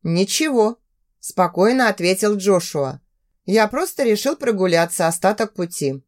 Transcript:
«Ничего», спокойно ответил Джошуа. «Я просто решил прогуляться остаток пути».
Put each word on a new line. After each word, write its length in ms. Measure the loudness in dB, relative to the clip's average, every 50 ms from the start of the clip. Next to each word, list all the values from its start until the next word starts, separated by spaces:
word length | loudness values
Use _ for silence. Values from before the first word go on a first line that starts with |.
| _
«Ничего», 720 | -2 0 0 0 0 0 -2 -2 0 2 2 2 2 0 _ _ _ _ _ _ _ _ _ -18
спокойно 640 | -8 0 0 0 0 2 2 2 4 4 4 2
ответил 480 | 0 0 0 0 0 0 2 0 0 0
Джошуа. 640 | 0 2 2 2 2 0 -2 -4 -4 -4 -4 -6 -12 _ _ _ _ _ _ _ _ _
«Я 220 | 0 2 2 2 2
просто 340 | 0 -4 -4 -4 -2 -2 0
решил 320 | 0 0 0 0 -4 -4
прогуляться 720 | -2 -2 -4 0 0 0 2 2 2 2 0 -2 -2 0
остаток 460 | -2 0 0 0 0 0 0 -4 -6 _
пути». 500 | -8 -8 -8 -6 -6 -4 -4 -4 -6 _